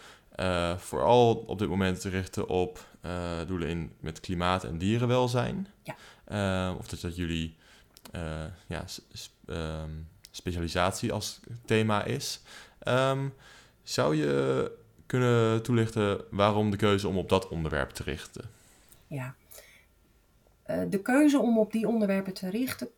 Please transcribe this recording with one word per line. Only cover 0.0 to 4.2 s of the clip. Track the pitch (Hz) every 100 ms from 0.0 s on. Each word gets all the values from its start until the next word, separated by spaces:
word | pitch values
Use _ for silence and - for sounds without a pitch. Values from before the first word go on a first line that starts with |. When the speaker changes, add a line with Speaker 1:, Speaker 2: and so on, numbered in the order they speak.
| - - _ -
Speaker 1:
eh, | 92 90 85 90
vooral | - 65 73 120 120 113
op | - -
dit | 98
moment | 92 95 90
richten | 98 92 92 - -
op, | 90 90 - - -
eh, | 82 90 87 85 82
doelen | 92 78
in, | 85 80 -
met | 78
klimaat | 80